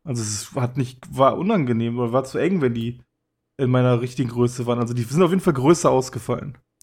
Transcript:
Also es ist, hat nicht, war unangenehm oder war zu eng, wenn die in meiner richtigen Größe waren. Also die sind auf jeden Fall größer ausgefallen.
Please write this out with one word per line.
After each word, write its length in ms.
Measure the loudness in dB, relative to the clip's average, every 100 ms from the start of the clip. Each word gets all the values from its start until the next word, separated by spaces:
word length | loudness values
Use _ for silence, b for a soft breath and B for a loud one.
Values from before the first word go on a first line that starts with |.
Also 180 | -8 -6
es 200 | -6 -8
ist, 120 | -8
hat 220 | -6 -4 -4
nicht, 380 | -6 -8 -10 2
war 200 | 2 2
unangenehm 640 | 0 0 0 0 -2 -2
oder 140 | 0
war 120 | 0
zu 140 | -2 -2
eng, 240 | 0 2
wenn 100 | 0
die 280 | 0 -6 -8 _ _ _ _ _ -2
in 120 | 2
meiner 300 | 4 4 2
richtigen 300 | 0 -4 -2
Größe 360 | 0 0 0 -4
waren. 120 | -2
Also 160 | -2
die 80 | -2
sind 200 | -2 2
auf 80 | 2
jeden 120 | 2
Fall 100 | 0
größer 380 | 2 4 4 4
ausgefallen. 680 | 2 0 -8 -6 -6 -8 -16 _ _